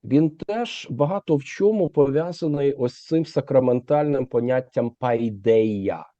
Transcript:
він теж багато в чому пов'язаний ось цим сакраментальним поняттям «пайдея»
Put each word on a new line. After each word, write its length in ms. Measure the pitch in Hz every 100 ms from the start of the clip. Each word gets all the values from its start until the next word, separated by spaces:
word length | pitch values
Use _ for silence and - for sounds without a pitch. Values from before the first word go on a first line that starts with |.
він 260 | - 139 160
теж 560 | 151 - 214 240 - -
багато 460 | 123 147 196 - 147
в 80 |
чому 440 | 139 - 196 220 165
пов'язаний 840 | - 135 139 170 170 165 147 139
ось 320 | 143 123 - -
цим 200 | 160 156
сакраментальним 1000 | - - 135 127 123 - 147 151 139 131
поняттям 640 | 123 120 127 127 - 120
«пайдея» 1160 | - 127 117 117 101 104 113 110 104 98 85 - _